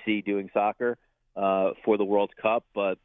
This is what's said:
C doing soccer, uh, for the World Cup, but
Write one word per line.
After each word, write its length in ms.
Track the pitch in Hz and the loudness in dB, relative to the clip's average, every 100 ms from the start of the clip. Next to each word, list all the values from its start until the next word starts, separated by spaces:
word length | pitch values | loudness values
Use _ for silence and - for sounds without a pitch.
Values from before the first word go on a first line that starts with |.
| 110 | -4
C 160 | 107 | -2
doing 280 | 98 101 98 | -2 -4 -2
soccer, 440 | 107 104 - 120 117 _ _ _ 98 | 0 0 -2 -4 -4 _ _ _ -4
uh, 360 | 98 95 95 - | 0 2 0 0
for 140 | - 104 | 0 0
the 80 | 98 | 2
World 260 | 101 101 - | 0 0 -2
Cup, 220 | 110 117 - | 0 0 -4
but 240 | 107 98 95 | -4 -4 -4